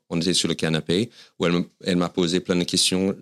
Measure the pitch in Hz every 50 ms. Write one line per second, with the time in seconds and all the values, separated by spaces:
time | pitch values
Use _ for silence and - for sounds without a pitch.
0 | _ - 101 123 101 92 87 - - 82 80 - - 80 80 78 - - 85 95
1 | 117 120 - - - - _ - 92 85 87 87 90 - _ - - 98 92 90
2 | 87 85 - 92 90 82 87 90 - - 90 90 87 - - 87 - - 92 92
3 | 95 98 98 -